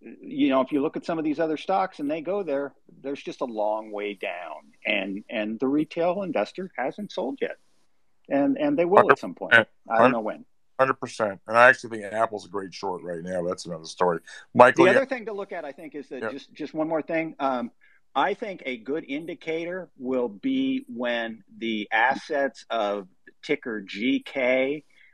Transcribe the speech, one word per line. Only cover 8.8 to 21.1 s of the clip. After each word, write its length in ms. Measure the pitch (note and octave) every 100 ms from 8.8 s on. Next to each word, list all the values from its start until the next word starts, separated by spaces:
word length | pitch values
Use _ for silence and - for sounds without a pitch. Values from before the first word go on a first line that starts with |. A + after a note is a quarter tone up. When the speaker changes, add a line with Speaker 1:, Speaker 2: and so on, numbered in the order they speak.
Speaker 1:
will 260 | F3 F3+ A#2+
at 80 | A2+
some 160 | F#2+
point. 200 | E2+ F#2
Speaker 2:
Hundred, 140 | A#2 A2 _ -
Speaker 1:
I 80 | A2+
don't 140 | B2
know 80 | A#2
when. 240 | G#2+ G2+ - _ _ -
Speaker 2:
hundred 220 | C3+ -
percent. 400 | A#2 - G#2+ F#2+ -
And 80 | A2+
I 120 | B2
actually 300 | B2+ A#2 A2
think 140 | G2+
Apple's 320 | G#2+ A2+ G#2+
a 60 | F#2
great 240 | G2 F#2+
short 280 | - G2 F2+
right 200 | E2+ E2+
now. 200 | F2 F#2
That's 220 | F2 F#2+
another 220 | E2+ E2 D#2+
story. 340 | - F#2 E2 - - -
Michael, 300 | A#2 B2 B2+
Speaker 1:
The 60 | F#3
Speaker 2:
yeah. 60 | A3+
Speaker 1:
other 80 | C4
thing 180 | B3+
to 80 | A3
look 200 | G3+ G3
at, 120 | F3+
I 80 | D3
think, 220 | - D3+
is 160 | D3 C3+
that 120 | C3+
Speaker 2:
Yeah. 60 | A2
Speaker 1:
just, 220 | C3+ -
just 220 | - D3
one 140 | D#3 D#3
more 120 | D#3+
thing. 340 | - A3+ D#3+ D3
Um, 320 | C3+ B2+ A#2 _ _ _ _
I 200 | C3 E3
think 280 | G3+ G#3+ F3+ C3
a 100 | B2
good 280 | A2 D#3 B2+
indicator 800 | C#3 E3 E3+ D#3+ D#3+ E3+ F#3 E3+ -
will 320 | B2+ C3 A#2+
be 560 | G2+ C3+ C3 C3+ C3 B2+
when 540 | A#2+ B2